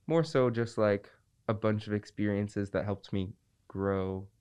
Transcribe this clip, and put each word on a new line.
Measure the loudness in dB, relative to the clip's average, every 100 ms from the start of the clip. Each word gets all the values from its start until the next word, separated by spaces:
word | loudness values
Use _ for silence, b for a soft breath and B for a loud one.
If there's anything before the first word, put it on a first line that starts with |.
| 0
more | 0
so | 2 2 2
just, | 2 -2 2
like, | 2 2 -2 _ _ _ -4
a |
bunch | -2 0 0 -2
of |
experiences | -4 -4 -2 0 0 -2 -2 -2
that | -2
helped | -2 -4 -4
me | -4 -4 -8 _ _ -12
grow, | -4 0 0 -2 -6 -10 _